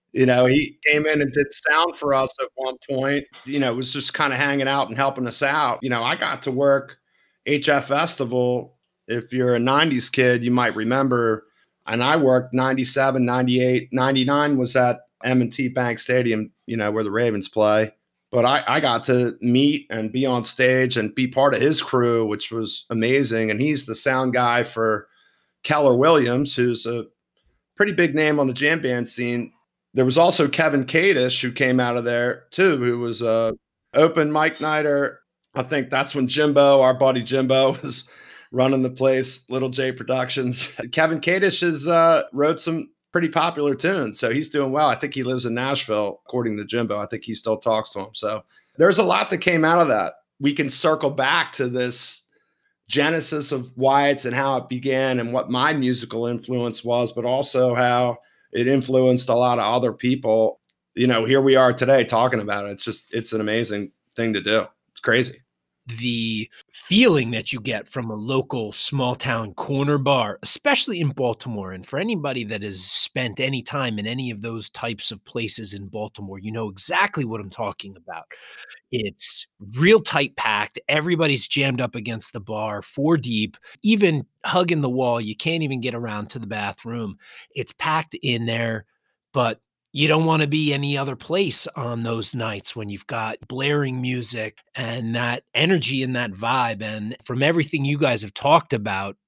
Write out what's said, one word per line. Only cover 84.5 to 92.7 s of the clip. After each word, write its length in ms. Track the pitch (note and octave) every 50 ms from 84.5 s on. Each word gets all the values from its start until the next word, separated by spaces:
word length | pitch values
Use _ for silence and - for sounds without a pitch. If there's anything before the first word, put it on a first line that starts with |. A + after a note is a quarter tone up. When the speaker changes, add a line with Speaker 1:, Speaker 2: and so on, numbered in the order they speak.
| - F3+ F3+ E3+ E3+ D#3 C#3+
Speaker 2:
the 60 | B2+
wall. 320 | B2 B2+ C3 B2 A#2+ A#2
You 140 | A2+ G#2+ G#2+
can't 300 | - - E3 E3 E3 D#3+
even 160 | C#3 C3+ B2+
get 160 | A#2 B2+ A#2+
around 340 | A#2 A#2+ A2+ G#2+ G#2 G#2 G2+
to 80 | - B2+
the 80 | A2+
bathroom. 680 | G2 A2 G#2+ G2+ G2+ F#2+ - - A2+ A#2 A#2+ A2+ G2+ F#2 - _ - - - - _ -
It's 160 | C#3 A#2 - -
packed 420 | - - D#3 D#3 D#3+ D#3+ D#3 - - -
in 240 | C3 B2 A#2 A#2
there, 400 | A2+ A2+ A#2 A#2 A#2 A2+ A2 G2+ _ _ _ _ _ _ _ _ _ -
but 280 | C3 B2 A2+ A2 - _ _ _ _ _ _ -
you 140 | C3+ C#3+ D3+
don't 160 | D3+ D#3 D#3+
wanna 220 | D#3+ D#3+ D#3 D#3
be 260 | C#3+ D3 D#3 D#3 D3 C#3+
any 240 | C#3 C#3+ C#3+ C#3+
other 200 | C#3 C#3 C3+ B2+
place 500 | A2 - - D#3+ F#3+ G3+ D3+ A#2 - - - -
on 260 | - B2+ A#2+ A#2+ A#2 A#2
those 320 | A2+ A#2 A2+ G#2+ - -
nights 400 | B2 A2+ A2 G#2+ G2+ - -